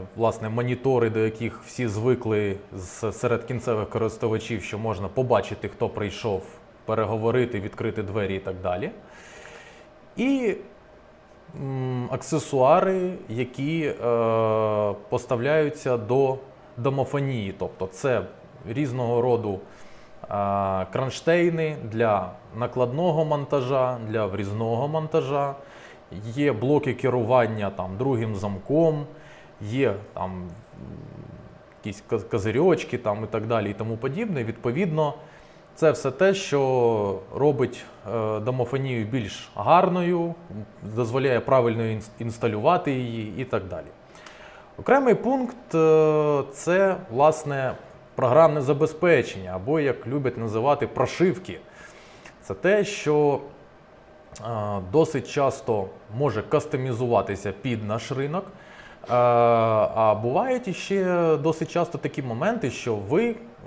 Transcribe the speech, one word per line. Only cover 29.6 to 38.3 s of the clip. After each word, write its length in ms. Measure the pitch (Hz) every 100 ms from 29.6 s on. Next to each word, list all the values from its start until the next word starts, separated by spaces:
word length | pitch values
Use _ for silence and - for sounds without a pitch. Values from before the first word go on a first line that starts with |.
є, 320 | 104 123 131 101 104
там, 300 | - 92 92 90 82 - - 65 80 - - - - - - - -
якісь 240 | 107 98 -
коз-, 200 | 113 -
козирьочки, 680 | 113 101 110 180 165 - 123
там, 260 | 107 104
і 40 | 110
так 200 | 110 110
далі, 240 | 117 101
і 20 |
тому 240 | 101 110 113
подібне. 460 | 135 147 233 156
Відповідно, 720 | 110 110 123 123 196 156 151 143 - - - - - -
це 160 | 160
все 200 | 139 135
те, 220 | 127 190
що 840 | 190 - 143 135 127 117 110 101 98 - -
робить, 500 | 143 131 123 - - - 104 113
е, 240 | 107